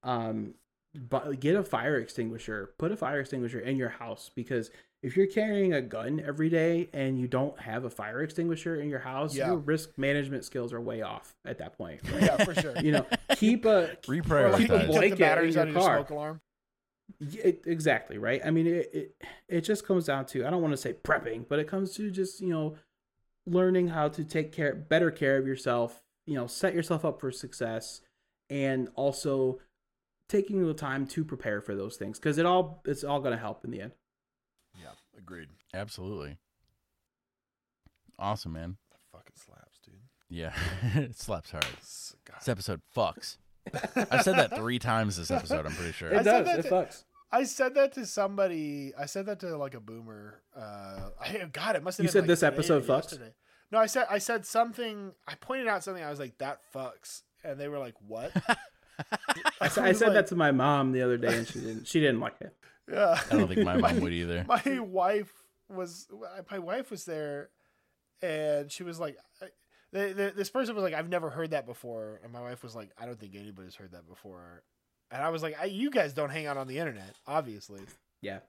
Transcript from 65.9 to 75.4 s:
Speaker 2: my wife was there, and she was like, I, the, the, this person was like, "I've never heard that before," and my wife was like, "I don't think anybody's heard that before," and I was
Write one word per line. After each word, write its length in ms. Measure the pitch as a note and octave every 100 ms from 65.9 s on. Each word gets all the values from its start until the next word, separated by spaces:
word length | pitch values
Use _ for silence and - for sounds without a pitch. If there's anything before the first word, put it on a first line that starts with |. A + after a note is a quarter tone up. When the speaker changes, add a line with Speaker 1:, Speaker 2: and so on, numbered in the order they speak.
| E3+ - G3+ G#3+ F#3+ F3+
Speaker 2:
my 80 | G3
wife 320 | E3+ A3+ C4+
was 160 | G3 -
there, 420 | D#3 D3+ C#3+ - _ _ _ _ _ _ _
and 500 | F3+ D#3 D3+ D3 C#3+
she 120 | -
was 180 | F3 E3
like, 160 | D#3+ C#3+ _ _
I, 60 | F#3+ _ _ _ _
the, 200 | F#3+ G3+
the, 200 | F#3+ G3+ G3+
this 140 | F#3+
person 240 | C4 B3
was 100 | G#3+
like, 80 | F#3+
"I've 160 | D#3 E3
never 220 | F3 D#3+
heard 220 | C3 D#3+
that 120 | D3+
before," 560 | A#2+ A#2+ B2 A2+ G#2+ G#2+
and 80 | G#2
my 120 | A#2+
wife 200 | A#2+ B2
was 140 | B2 A2+
like, 140 | G#2 -
"I 60 | A#2
don't 120 | A#2+
think 160 | G#2
anybody's 420 | G2 G#2 F#2+ F#2 -
heard 160 | F#2+
that 140 | F2 E2
before," 580 | F2+ G2+ F#2 F2 F2 _ _ _ _ _
and 120 | B2
I 80 | D3
was 120 | E3